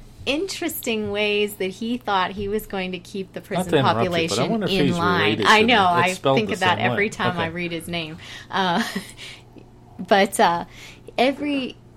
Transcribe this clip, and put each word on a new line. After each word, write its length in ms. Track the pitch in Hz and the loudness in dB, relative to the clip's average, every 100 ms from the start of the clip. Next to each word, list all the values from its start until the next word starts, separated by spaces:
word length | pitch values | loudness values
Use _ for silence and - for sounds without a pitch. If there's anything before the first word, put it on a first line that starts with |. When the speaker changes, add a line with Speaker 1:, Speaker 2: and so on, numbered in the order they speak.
| - - - | -14 -10 -4
Speaker 1:
interesting 880 | 294 381 - 330 - 254 220 208 | -2 -4 -4 -6 -6 -4 -4 -2
ways 420 | 202 208 208 208 | -2 0 0 -2
that 140 | 208 190 | -2 -6
he 280 | 185 226 240 | -4 -6 -4
thought 360 | 226 190 180 | 0 0 0
he 160 | 196 202 | -4 -4
was 180 | 214 208 | -4 -4
going 240 | 196 180 | -6 -6
to 60 | 180 | -8
keep 340 | - 202 185 | -8 -10 -8
the 60 | - | -12
Speaker 2:
Not 60 | - | -6
Speaker 1:
prison 260 | 180 180 | -4 2
Speaker 2:
to 60 | 180 | 2
interrupt 240 | 190 113 | 4 2
you, 60 | 180 | 2
but 60 | 170 | 0
I 100 | 165 | 0
Speaker 1:
population 240 | 220 - | 0 0
Speaker 2:
wonder 160 | 226 185 | 0 0
if 60 | |
Speaker 1:
in 140 | 190 139 | 2 2
Speaker 2:
he's 120 | 175 | 2
Speaker 1:
line. 220 | 170 175 | 2 2
Speaker 2:
related 240 | 156 - - | 2 4 6
Speaker 1:
I 140 | 214 | 6
Speaker 2:
to 60 | 226 | 6
Speaker 1:
know. 260 | 233 185 | 6 4
Speaker 2:
me. 60 | 175 | 4
It's 80 | 180 | 2
Speaker 1:
I 20 | |
Speaker 2:
spelled 220 | 185 139 135 | 2 2 2
Speaker 1:
think 120 | 208 | 2
Speaker 2:
the 60 | |
Speaker 1:
of 60 | 190 | 0
that 180 | 185 170 | 2 2
Speaker 2:
same 120 | 185 | 0
Speaker 1:
every 140 | 220 208 | 0 -2
Speaker 2:
way. 20 | |
Speaker 1:
time 280 | - 180 175 | -2 -4 -2
I 80 | 165 | -4
Speaker 2:
Okay. 80 | |
Speaker 1:
read 180 | 170 175 | -4 -6
his 140 | 165 160 | -6 -6
name. 300 | 170 156 170 - - - | -6 -8 -12 -16 -18 -6
Uh, 320 | 185 185 175 226 196 - - - - - | -2 0 0 -2 -6 -10 -14 -18 -18 -20
<laughs> 520 | - - - - - | -20 -20 -20 -20 -16
but, 400 | 185 202 208 - | 2 4 4 2
uh, 240 | 190 170 180 - - - - - | 2 2 -6 -14 -20 -20 -8 0
every, 600 | 254 277 294 277 247 - - | 0 0 -4 -4 -6 -10 -16